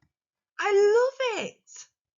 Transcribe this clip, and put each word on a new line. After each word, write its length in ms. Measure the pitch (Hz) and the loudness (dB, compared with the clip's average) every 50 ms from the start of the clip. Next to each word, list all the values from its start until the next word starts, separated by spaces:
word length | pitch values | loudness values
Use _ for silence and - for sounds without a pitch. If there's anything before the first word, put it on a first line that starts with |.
| _ _ _ _ _ _ _ _ _ _ _ _ | _ _ _ _ _ _ _ _ _ _ _ _
I 480 | 339 392 415 392 403 415 415 466 494 508 523 539 539 508 440 381 | -4 0 2 2 4 4 4 2 2 0 -2 -4 -6 -4 -4 -6
love 60 | 247 | -8
it. 140 | 190 - _ _ _ - - - _ _ _ _ _ _ | -10 -12 _ _ _ -20 -20 -20 _ _ _ _ _ _